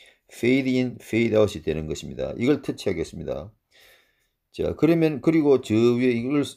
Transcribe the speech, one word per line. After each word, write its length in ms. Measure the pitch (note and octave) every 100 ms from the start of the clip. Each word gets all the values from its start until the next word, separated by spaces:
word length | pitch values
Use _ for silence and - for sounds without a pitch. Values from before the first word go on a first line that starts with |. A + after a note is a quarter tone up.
| - _ _
fade 480 | - A#2+ C3+ C3 B2+
in, 200 | B2+ -
fade 360 | - B2 A#2 G#2+
out이 260 | G#2 E2
되는 240 | D#2 D#2 D#2
것입니다. 460 | D2 D2 B1+ C#2 C2+
이걸 260 | B2 D3
터치하겠습니다. 920 | - - - E2 D#2 E2+ C#2 C2 G2 - _ _ _ _ _ _ _ _ _
자, 220 | - E2 -
그러면, 440 | D3+ E3+ D#3+ C#3+
그리고 400 | E3 D#3+ C#3+ C3
저 140 | -
위에 360 | A2 A#2+ A#2+ B2+
이걸, 340 | A#2 B2 D3 C#3